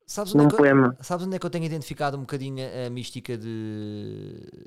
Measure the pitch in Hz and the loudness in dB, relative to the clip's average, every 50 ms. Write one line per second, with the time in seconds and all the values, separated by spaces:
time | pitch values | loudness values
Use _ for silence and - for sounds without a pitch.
0 | _ - - 202 208 185 202 147 147 147 135 147 147 139 139 139 131 123 123 - | _ -10 -8 -6 -4 2 6 6 8 8 8 8 8 8 8 8 6 4 2 -2
1 | 131 - 175 175 180 190 190 175 170 170 - 170 165 160 156 156 139 - 151 - | -4 -4 -4 -4 -2 -4 -4 -4 -4 -4 -4 -4 -4 -4 -4 -6 -8 -10 -6 -4
2 | 151 143 139 139 131 120 143 135 131 135 135 131 131 123 90 127 127 120 120 127 | -2 -2 -2 -4 -6 -6 -6 -6 -6 -6 -8 -8 -8 -8 -8 -8 -6 -6 -6 -8
3 | 120 - - 127 - - 123 110 107 113 113 110 110 107 107 107 107 104 104 104 | -8 -10 -10 -10 -8 -8 -8 -8 -8 -8 -8 -8 -8 -8 -8 -8 -8 -8 -8 -8
4 | 104 107 104 104 101 98 - - - - - - - | -10 -10 -10 -12 -12 -14 -14 -16 -18 -20 -20 -20 -20